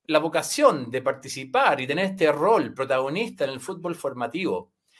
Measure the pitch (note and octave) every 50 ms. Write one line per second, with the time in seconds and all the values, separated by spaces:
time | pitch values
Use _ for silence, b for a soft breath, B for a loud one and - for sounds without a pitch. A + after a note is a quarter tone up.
0 | _ - D#3 D#3 D3+ E3 D#3 D#3+ D3 - - - D4 C4 F#3+ C#3+ B2 A#2 A#2+ B2+
1 | B2+ C3+ B2+ - - B2+ - C3+ C3 C3 - B3+ C#4 G#3+ D3 B2+ C3 C3 C#3+ F3
2 | G3 F#3+ F#3+ F#3+ E3 D3+ C#3+ D3 D#3+ G3+ A3+ G#3+ C#3+ A2+ G#2 - C3+ C3 C3+ C3
3 | C3 C#3 D3+ F#3+ A#3+ B3 - - C#3+ C3 C3+ C3 - - F#3+ E3+ E3 F3+ E3+ -
4 | - C#3 B2 B2 A#2+ A#2 - F3+ F#3+ C#3 G2 F2+ - _ _ _ _ b b